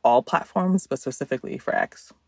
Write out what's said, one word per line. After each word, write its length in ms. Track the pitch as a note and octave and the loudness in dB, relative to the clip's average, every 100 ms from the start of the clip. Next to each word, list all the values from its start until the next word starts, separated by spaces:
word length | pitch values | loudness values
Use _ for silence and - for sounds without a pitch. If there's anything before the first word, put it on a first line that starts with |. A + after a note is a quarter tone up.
all 200 | A#2+ A#2+ | 4 4
platforms, 680 | - E3 - F#3+ F#3 F#3 - | 4 -2 -2 -2 2 0 0
but 100 | C3+ | -6
specifically 600 | - - - C3 - - | -6 -6 -4 -4 -6 -8
for 180 | - - | -4 -2
X. 380 | - - - - | -2 -6 -20 -20